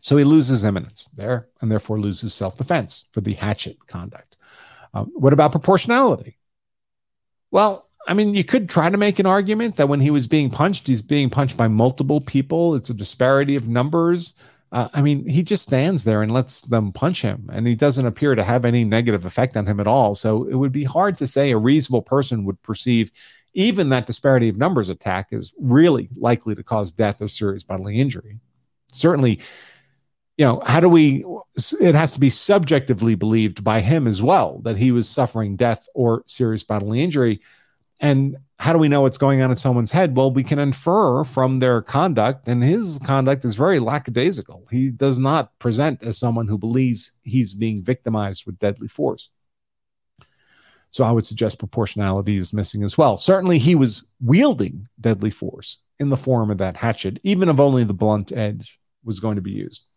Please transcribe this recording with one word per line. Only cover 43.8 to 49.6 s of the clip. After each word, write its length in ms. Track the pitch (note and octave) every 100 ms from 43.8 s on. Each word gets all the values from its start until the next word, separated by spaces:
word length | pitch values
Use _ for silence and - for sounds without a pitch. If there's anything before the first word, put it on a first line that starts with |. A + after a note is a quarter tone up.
| A2+ C#3+ C#3 A#2+ D3 D#3+ - - _
He 220 | A#2+ C3+
does 260 | A#2 C#3 B2+
not 400 | C3+ D#3 A#2+ _
present 440 | B2 A2+ D3+ B2+
as 140 | A#2 G#2+
someone 300 | A#2+ A#2 A2
who 100 | G#2+
believes 560 | A2 B2 C3 A2+ - _
he's 300 | - B2+ A2
being 280 | F#2+ A2+ G#2
victimized 640 | F#2 B2+ - A2 G2+ F#2+ -
with 140 | F2+
deadly 300 | G#2 G2 A2+
force. 400 | - C#3+ - - _ _ _